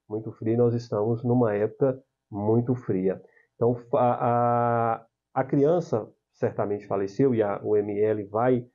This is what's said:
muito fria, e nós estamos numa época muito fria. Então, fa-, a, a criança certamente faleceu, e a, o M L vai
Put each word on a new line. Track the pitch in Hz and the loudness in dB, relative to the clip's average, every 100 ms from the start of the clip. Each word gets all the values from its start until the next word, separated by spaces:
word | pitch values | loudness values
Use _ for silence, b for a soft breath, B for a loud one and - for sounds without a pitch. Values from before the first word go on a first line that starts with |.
| - | -10
muito | 107 113 | -10 -10
fria, | 107 110 117 | -8 -2 2
e | |
nós | 120 | 2
estamos | 120 120 107 107 117 | 0 -4 -2 0 -2
numa | 120 127 113 101 | 0 2 2 2
época | 110 - 135 131 - _ - | -2 0 -2 -2 -10 _ -12
muito | 104 104 117 120 123 | -6 0 2 2 -4
fria. | - 95 95 90 - b b - | -2 -2 -2 -4 -8 b b -2
Então, | 120 120 - | 0 0 -2
fa-, | 117 123 120 | 0 2 2
a, | 123 120 120 120 120 117 113 113 - _ _ | 0 2 2 2 2 0 0 -2 -8 _ _
a | 131 131 | -6 -2
criança | 147 139 175 170 117 107 _ _ | 2 4 2 0 -4 -4 _ _
certamente | - 117 - 101 104 - | -4 -4 -2 -4 -4 -4
faleceu, | 98 98 - 135 | -4 -4 0 2
e | 117 | 2
a, | 104 101 | 0 -2
o | 110 104 | 0 0
M | 104 101 | 0 0
L | 107 107 98 | 0 0 -2
vai | 107 127 123 123 | -2 2 0 -2